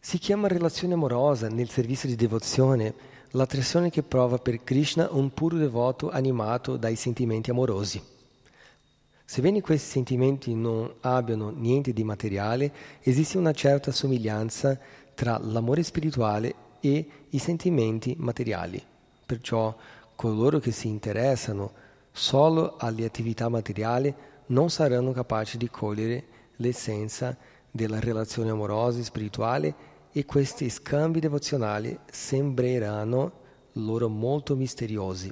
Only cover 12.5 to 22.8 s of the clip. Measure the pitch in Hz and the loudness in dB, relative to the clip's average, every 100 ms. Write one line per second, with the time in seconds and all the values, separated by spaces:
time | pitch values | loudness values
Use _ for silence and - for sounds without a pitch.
12.5 | 120 143 - - - - 127 156 190 170 | 0 -2 -4 -20 -4 2 4 4 2 2
13.5 | 147 143 143 139 123 139 127 110 107 110 | 4 4 4 2 -2 0 0 0 -2 -4
14.5 | - 139 135 - - - - 120 113 110 | 0 0 0 -6 -20 -20 -4 -2 0 -2
15.5 | 110 117 147 165 - 156 135 110 104 113 | -2 2 0 0 -2 -2 0 2 2 -2
16.5 | - - - 147 143 156 - - 143 - | -6 -16 -2 2 2 0 -12 -4 -4 0
17.5 | 170 185 160 113 113 123 143 127 117 117 | 0 2 2 2 0 -4 -4 -4 -2 -2
18.5 | 95 85 92 - _ _ _ _ 120 - | -4 -4 -10 -14 _ _ _ _ -8 -2
19.5 | 113 110 110 - - - - 117 107 123 | 0 0 -4 -16 -20 -20 -4 -2 4 4
20.5 | 156 120 113 117 107 107 104 127 127 - | 4 0 -4 -4 -6 -4 0 2 0 -2
21.5 | 101 98 - - _ _ - - 135 156 | -4 -6 -10 -20 _ _ -6 2 6 6
22.5 | 160 165 - | 4 0 -2